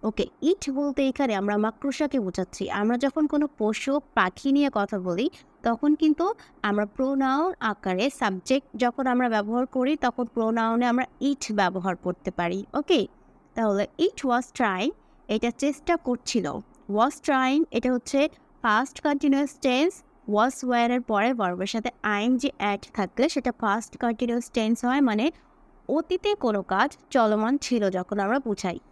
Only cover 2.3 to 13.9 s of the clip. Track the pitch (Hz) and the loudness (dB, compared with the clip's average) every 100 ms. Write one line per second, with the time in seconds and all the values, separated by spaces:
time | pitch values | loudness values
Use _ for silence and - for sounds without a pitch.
2.3 | 175 185 - 196 - 208 247 277 311 302 | -4 -6 -6 -6 -2 0 2 0 0 0
3.3 | 294 294 _ 214 220 - 285 - - 185 | 2 -2 _ -2 -2 -2 -2 -2 0 0
4.3 | - 277 277 285 226 202 202 180 175 285 | 0 0 2 2 0 -2 -2 -2 -2 -2
5.3 | - - _ 240 226 294 302 311 294 359 | -4 -20 _ -2 0 2 4 4 2 0
6.3 | 453 - - 208 208 208 - 262 277 269 | -4 -12 -6 -2 0 -2 -2 -2 0 0
7.3 | 269 349 - 226 202 - 185 247 - 220 | 0 -2 -2 -6 -4 -2 0 0 0 -2
8.3 | 190 - 262 - 220 240 240 262 247 247 | -2 0 0 0 -2 -2 0 0 2 2
9.3 | 220 208 233 262 262 254 302 254 - 247 | 0 0 -2 -2 -2 0 0 -2 -2 -4
10.3 | - 226 226 226 233 247 240 262 - 277 | -2 0 0 0 2 2 0 -2 -2 -2
11.3 | 277 - 208 185 185 185 170 180 180 - | -2 -2 0 0 0 -4 -2 -4 -4 -6
12.3 | 180 170 185 202 277 294 330 196 _ _ | -4 -2 -2 -4 -6 2 2 0 _ _
13.3 | _ _ - 226 202 208 | _ _ -2 0 0 -2